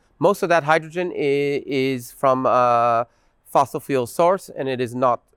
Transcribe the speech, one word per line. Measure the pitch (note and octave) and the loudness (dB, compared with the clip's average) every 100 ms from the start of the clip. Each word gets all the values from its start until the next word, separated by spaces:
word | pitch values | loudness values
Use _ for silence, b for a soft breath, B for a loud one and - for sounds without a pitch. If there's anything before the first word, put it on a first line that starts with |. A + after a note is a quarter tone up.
| _ - | _ -2
Most | D#3+ G3 | 0 0
of | F3+ | 0
that | E3+ | 0
hydrogen | D3 E3 D#3+ E3+ F3+ | 2 0 0 -6 -6
i-, | - D3 C#3+ C#3+ C#3 - | -4 -2 0 0 -2 -4
is | C#3 C3 C3 A#2 | -2 0 -2 -8
from | - C#3 C3 B2+ | -2 0 2 2
a | A#2+ B2 A#2+ A#2+ A#2 B2 _ _ _ | 2 4 2 2 0 -2 _ _ _
fossil | _ D#3 C3+ D3+ | _ 0 0 -4
fuel | - C3+ A#2+ | -4 -2 -2
source, | - E3+ F#3+ - | 0 2 2 -4
and | - C3+ | -8 -6
it | B2+ | -4
is | B2 | -4
not | B2 B2+ A#2 _ | -2 0 -2 _